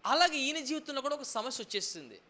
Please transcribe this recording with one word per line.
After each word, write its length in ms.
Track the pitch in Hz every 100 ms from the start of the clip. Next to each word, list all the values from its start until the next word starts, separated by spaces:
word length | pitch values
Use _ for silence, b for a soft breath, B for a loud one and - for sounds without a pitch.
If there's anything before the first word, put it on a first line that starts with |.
| 196
అలాగే 320 | 285 349 302
ఈయన 220 | 269 311
జీవితంలో 420 | 262 311 302 277
కూడా 140 | 269 294
ఒక 80 |
సమస్య 400 | 262 226 226 -
వచ్చేసింది. 580 | 196 202 185 170 131 101 _